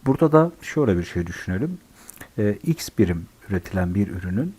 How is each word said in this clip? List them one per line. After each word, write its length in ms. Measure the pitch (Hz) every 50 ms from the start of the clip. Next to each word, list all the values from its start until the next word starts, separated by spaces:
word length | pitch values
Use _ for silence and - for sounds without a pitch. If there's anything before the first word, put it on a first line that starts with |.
| -
Burada 260 | 135 135 - 165 156
da 200 | 156 156 160 170 170 -
şöyle 360 | - - - 156 147 113 95 87
bir 60 | 85
şey 220 | - - 90 85
düşünelim. 520 | 82 85 - - - 90 95 127 170 180 175 _ _ - - - - - - - - _ -
Ee, 200 | 107 104 104 -
X 260 | - 165 160 - - - _ -
birim 280 | 107 87 87 82 85 - _ _ - -
üretilen 460 | 98 92 - - - 95 90 90 90
bir 140 | 101 101 92
ürünün 460 | 87 92 90 90 92 104 147 180 202